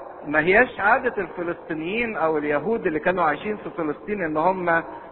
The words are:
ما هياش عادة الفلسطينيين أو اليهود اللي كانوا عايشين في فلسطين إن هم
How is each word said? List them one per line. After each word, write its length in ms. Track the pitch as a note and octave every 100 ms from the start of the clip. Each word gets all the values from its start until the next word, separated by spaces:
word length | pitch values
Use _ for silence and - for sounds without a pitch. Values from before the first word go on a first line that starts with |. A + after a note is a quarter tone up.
| - - D3+
ما 120 | D#3
هياش 420 | D#3 G3+ B3 -
عادة 420 | G3 B3+ B3 G#3+
الفلسطينيين 920 | F#3 - F3 E3+ - D#3+ E3 A3 A#3+ F#3+
أو 220 | D#3+ D#3
اليهود 480 | D3 D3 D#3 A3+ F3+
اللي 140 | D3+
كانوا 240 | F3+ F#3
عايشين 320 | D#3+ D3 G#3+ G#3
في 140 | E3+
فلسطين 520 | E3+ D#3 C#3+ - G#3
إن 140 | E3 D#3
هم 460 | E3+ F#3+ F3 E3 E3 - -